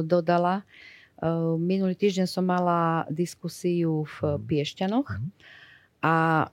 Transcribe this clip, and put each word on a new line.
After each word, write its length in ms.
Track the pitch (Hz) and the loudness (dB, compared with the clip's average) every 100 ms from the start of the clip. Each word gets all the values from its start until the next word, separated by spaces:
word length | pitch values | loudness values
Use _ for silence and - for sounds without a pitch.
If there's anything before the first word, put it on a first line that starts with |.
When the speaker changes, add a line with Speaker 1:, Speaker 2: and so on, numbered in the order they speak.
Speaker 1:
dodala. 640 | 160 175 165 175 175 196 - - - - - - | 2 0 2 2 2 -2 -6 -18 -20 -20 -20 -6
E, 80 | 160 165 165 165 | -2 0 0 0
minulý 320 | 170 190 190 | 0 0 0
týždeň 320 | 180 208 185 185 | 0 0 2 0
som 160 | - | 0
mala 640 | 185 180 180 170 165 165 - | 0 2 2 2 2 0 -2
diskusiu 960 | 156 175 - 175 - 180 175 165 156 151 - | -4 -4 -6 -12 -6 -2 0 0 0 -4 -4
v 160 | 156 | -2
Speaker 2:
Mhm. 160 | 143 110 | -2 -2
Speaker 1:
Piešťanoch. 600 | 151 147 - 190 226 285 | -2 -2 -4 -2 0 -2
Speaker 2:
Mhm. 160 | 98 135 - - - - - _ _ | -4 -8 -10 -20 -20 -20 -20 _ _
Speaker 1:
A 480 | 156 165 165 160 - | 2 4 4 4 0